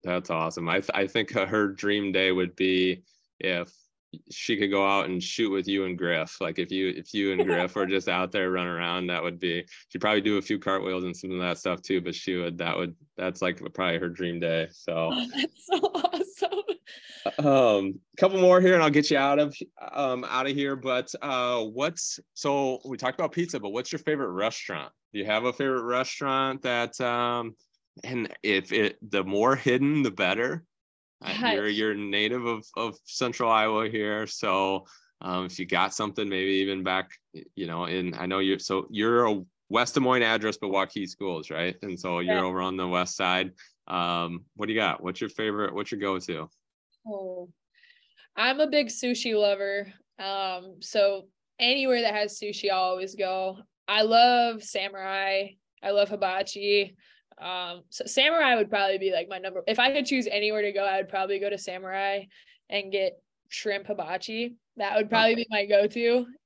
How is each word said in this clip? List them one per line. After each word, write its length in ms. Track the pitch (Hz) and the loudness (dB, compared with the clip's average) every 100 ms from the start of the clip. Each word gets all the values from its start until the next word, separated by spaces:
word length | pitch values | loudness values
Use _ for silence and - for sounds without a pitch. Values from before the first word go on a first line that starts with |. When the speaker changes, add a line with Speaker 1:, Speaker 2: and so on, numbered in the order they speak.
Speaker 1:
that's 260 | 92 90 92 | -2 -4 -2
awesome. 400 | 82 80 87 85 | -2 -2 -4 0
I 120 | 92 | 0
th-, 100 | - | 0
I 140 | - 98 | -2 0
think 240 | 113 104 | 0 0
her 380 | 107 92 107 104 | 0 0 2 0
dream 420 | 98 101 104 101 | 0 0 0 0
day 200 | 95 95 | 2 2
would 240 | 92 90 87 | 2 0 0
be 460 | 92 92 90 90 _ _ _ _ | 2 4 2 0 _ _ _ _
if 340 | 92 87 87 _ _ _ _ - _ | -4 -2 -4 _ _ _ _ -20 _
she 240 | - - 107 | -10 -4 0
could 160 | 101 | 2
go 160 | 98 98 | 4 4
out 220 | 98 90 | 2 0
and 120 | 90 | -2
shoot 280 | 92 - 110 | -4 0 0
with 180 | 95 92 | 0 0
you 160 | 98 | -2
and 140 | 95 90 | -2 -2
Griff. 420 | 87 82 78 - | 0 0 -2 -4
Like, 180 | 87 82 | -4 -4
if 140 | 87 | -4
you, 160 | 95 92 | -2 -2
if 260 | - - | -4 -6
you 200 | 104 98 | -2 0
and 100 | 92 | 2
Griff 320 | 90 87 90 104 | 2 2 0 -2
were 100 | 92 | 0
just 220 | 95 90 | 0 0
out 240 | 90 92 | -2 0
there 180 | 101 92 | 0 0
running 200 | 92 87 | 0 -2
around, 360 | 85 87 90 90 | -2 -2 -2 -2
that 140 | 87 | -2
would 200 | 87 87 | -4 -2
be, 240 | 90 85 87 - - | -2 -2 -6 -20 -14
she'd 100 | 92 | -2
probably 220 | 104 107 | 2 2
do 160 | 104 101 | 2 0
a 40 | |
few 160 | 92 104 | 0 -4
cartwheels 460 | 98 95 95 92 | -2 -2 -2 -4
and 100 | 90 85 | -4 -6
some 140 | 95 | -6
of 80 | 90 | -4
that 180 | 90 85 | -2 -2
stuff 240 | 92 90 | -4 -4
too, 180 | - 95 | -2 -2
but 160 | 87 78 | -2 -6
she 220 | - 90 | -4 -2
would, 200 | 87 85 | -2 -4
that 180 | 85 87 | -4 -2
would, 180 | 87 85 _ - | -4 -8 _ -6
that's, 240 | 92 90 | -6 -2
like, 180 | 92 90 - | -4 -4 -8
probably 240 | - 92 82 | -2 0 0
her 80 | 87 | -2
dream 320 | 87 90 85 | -4 -4 -2
day. 300 | 85 82 82 | 0 0 -2
So 380 | - - 82 82 | -6 -4 -2 0
Speaker 2:
Oh, 140 | - 247 | -2 -4
<laughs> 40 | 277 | -4
that's 300 | 320 - - | -4 -6 -2
so 80 | 359 | 0
awesome. 840 | 359 359 349 349 381 - 359 392 - 339 - - - - - - | 0 0 -2 -2 -6 -4 -4 -4 -6 -8 -10 -20 -20 -8 -6 2
Speaker 1:
Um, 600 | 147 135 120 104 98 95 _ | 4 6 6 6 2 -6 _
a 40 | - | 2
couple 220 | 196 190 | 4 8
more 220 | 180 180 | 8 10
here 140 | 185 180 | 8 8
and 80 | |
I'll 60 | 156 | 8
get 200 | 147 147 | 6 4
you 60 | 143 | 4
out 220 | 139 143 | 4 4
of, 160 | 147 - - - - | 2 -2 -16 -14 -10
um, 340 | - 139 127 - | -2 -2 -2 -2
out 180 | 127 135 | -2 0
of 80 | 139 | 0
here. 200 | 139 135 | -2 -2
But, 360 | 127 127 131 - | 0 -2 -2 -8
uh, 420 | 143 127 123 123 | -4 -2 0 0
what's, 560 | 113 117 151 170 - - _ - | -2 -2 -4 -2 -8 -8 _ -6
so 440 | 147 143 135 127 135 | 0 2 0 -2 -6
we 120 | 127 | -4
talked 220 | 127 127 | -4 -2
about 120 | 170 | -2
pizza, 280 | - 170 139 | -2 -2 -4
but 100 | 104 | -4
what's 200 | 110 - | -6 -6
your 80 | 156 | -6
favorite 300 | - 151 117 | -4 -2 -2
restaurant? 640 | 90 110 - - 85 67 _ _ | -2 -2 -2 -8 -8 -8 _ _
Do 80 | 104 | -6
you 60 | 101 | 0
have 200 | 107 123 | 0 0
a 80 | |
favorite 300 | 120 139 131 | 0 -2 -2
restaurant 800 | 117 123 127 - 143 135 135 135 | 0 -2 -2 -4 -2 0 0 -2
that, 380 | 131 120 117 - | -2 0 -2 -2
um, 540 | 123 120 120 120 117 113 _ _ _ - | -2 0 0 -2 -4 -12 _ _ _ -16
and 280 | 123 127 110 - | -8 -4 -4 -4
if 280 | 104 98 95 | 0 0 2
it, 260 | 110 104 - 110 | 0 0 -2 -2
the 140 | 101 | -2
more 320 | 95 101 117 131 | 0 2 4 4
hidden, 480 | 131 123 139 151 | 2 4 4 2
the 80 | 127 | 0
better? 520 | 95 92 101 123 165 - _ _ _ _ _ | 2 0 2 -2 -4 -10 _ _ _ _ _
Uh, 100 | - 214 240 | -8 -2 0
you're, 140 | 202 104 | 0 0
Speaker 2:
Yes. 80 | 104 | 0
Speaker 1:
you're 160 | 107 104 | 0 -2
native 500 | 104 101 107 123 120 | -2 0 0 0 -2
of, 200 | 110 - - | -4 -6 -6
of 220 | 113 92 - | -6 -6 -12
Central 440 | - 127 120 117 | -4 -4 0 2
Iowa 400 | 110 110 107 110 | 4 4 2 0
here. 380 | 110 104 107 107 | -2 -2 -2 -6
So, 580 | - 107 95 95 95 - - _ _ | -4 0 2 2 0 -4 -20 _ _
um, 240 | 92 90 92 | -6 -4 -4
if 120 | - | -6
you 80 | 90 | -2
got 280 | 87 95 | 2 0
something, 340 | - 104 95 101 | 0 -4 -4 -4
maybe 240 | 95 98 | -2 0
even 320 | 95 98 95 | 2 0 -2
back, 260 | 92 92 92 - _ | -2 -2 -4 -14 _
y-, 100 | 80 - - | -20 -18 -10
you 120 | 85 | -6
know, 180 | 82 87 | -4 -4
in, 280 | 90 90 71 | -2 -4 -6
I 100 | 90 | -4
know 140 | 95 | 0
you're, 200 | 98 95 | 0 0
so 260 | - 95 - | 0 -4 -4
you're 340 | 107 110 120 120 | -2 2 4 4
a 160 | 104 90 _ _ | 0 -6 _ _
West 260 | 110 120 147 | 0 2 2
Des 60 | |
Moines 200 | 127 127 | 4 4
address, 340 | 113 113 107 - | 4 2 0 -4
but 120 | 101 | -2
Waukee 380 | 98 92 - 92 | 0 -2 -4 -8
schools, 420 | - 98 82 78 | -6 -6 -6 -6
right? 260 | 76 87 90 | -4 -4 -4
And 160 | 101 92 | -10 -6
so 200 | 92 87 | -4 -2
you're 160 | 90 104 | 0 0
Speaker 2:
Yeah. 80 | |
Speaker 1:
over 180 | 92 92 | 0 0
on 140 | 92 92 | -2 -2
the 100 | 90 | 0
west 280 | 90 90 - | 0 0 -2
side. 380 | 92 92 95 - - _ - | 0 0 -2 -8 -20 _ -6
Um, 560 | 90 87 87 85 87 - - | -2 0 -2 -2 -6 -14 -8
what 120 | 104 | -4
do 60 | |
you 60 | 110 | 0
got? 220 | 98 - | 0 -2
What's 200 | 90 92 | -6 -6
your 80 | 107 | -6
favorite? 440 | - 110 104 101 | -4 -4 -2 -4
What's 160 | 101 101 | -4 -6
your 100 | 107 | -4
go-to? 480 | 98 95 - 80 78 _ _ _ _ _ 226 | -2 -2 -4 -8 -8 _ _ _ _ _ -12
Speaker 2:
Oh, 420 | 202 190 180 180 _ _ _ _ _ _ _ _ - | -10 -8 -10 -14 _ _ _ _ _ _ _ _ -2
I'm 240 | 233 269 | 0 2
a 80 | 302 | 4
big 200 | 294 240 | 4 2
sushi 520 | - 247 240 240 214 | -2 -4 -2 0 2
lover. 540 | 202 196 196 196 202 - _ - | 2 2 -2 -4 -8 -16 _ -12
Um, 560 | 196 196 190 185 185 190 | -6 -4 -4 -6 -12 -18
so 460 | - 214 202 196 190 _ _ _ | -4 2 2 2 -8 _ _ _
anywhere 420 | 240 269 269 240 | 2 2 2 2
that 120 | 226 | 2
has 240 | 208 208 - | 0 -4 -4
sushi, 300 | 208 196 202 | -8 -4 0
I'll 120 | 190 | 2
always 320 | 185 185 190 196 | 2 -2 -6 -4
go. 440 | 190 190 190 190 - _ - | -4 -2 -4 -6 -18 _ -2
I 140 | 208 | 0
love 640 | 220 226 247 247 240 220 | 6 8 8 8 4 0
Samurai. 840 | - 208 196 196 190 196 196 196 196 - _ _ | -6 -6 -6 -6 -4 -2 0 0 -2 -10 _ _
I 100 | 196 | 0
love 180 | 202 202 | 2 2
hibachi. 880 | 208 190 190 196 202 202 202 196 - _ _ _ - | 0 0 0 -4 -4 2 2 2 -8 _ _ _ -16
Um, 440 | 180 180 180 180 _ | -10 -8 -8 -10 _
so 160 | - 226 | -10 -2
Samurai 500 | - 285 330 285 233 | 4 4 6 4 4
would 140 | 208 | 2
probably 280 | 208 196 196 | 2 2 2
be, 140 | 190 | 0
like, 160 | 175 180 | -2 -4
my 80 | 185 | -8
number, 220 | 190 185 170 | -8 -6 -2
if 100 | 220 | 2
I 140 | 254 | 4
could 140 | 285 254 | 2 0
choose 200 | 269 214 | 0 0
anywhere 360 | 202 214 214 | 0 0 0
to 80 | 208 | -2
go, 120 | 196 196 | 0 0
I 120 | 190 | -2
would 120 | 190 | -2
probably 280 | 196 190 196 | -4 -2 -2
go 120 | 202 | -2
to 80 | 196 | -4
Samurai 640 | 196 185 190 190 196 196 196 - _ _ _ | -8 -10 -6 -4 -2 -2 -6 -20 _ _ _
and 220 | 202 196 | -6 -2
get 300 | 196 190 185 _ _ _ | 0 0 -4 _ _ _
shrimp 360 | - 214 202 196 | -6 -4 -4 -4
hibachi. 680 | 202 160 185 - 220 240 240 _ - | -6 -4 -6 -6 -6 -6 -10 _ -6
That 180 | 202 214 | 0 0
would 140 | 214 | 2
probably 240 | 226 226 | 4 6
Speaker 1:
Okay. 100 | 233 | 4
Speaker 2:
be 40 | 226 | 0
my 160 | 214 202 | 0 4
go-to. 600 | 202 208 240 233 240 240 254 | 6 6 2 2 2 0 -12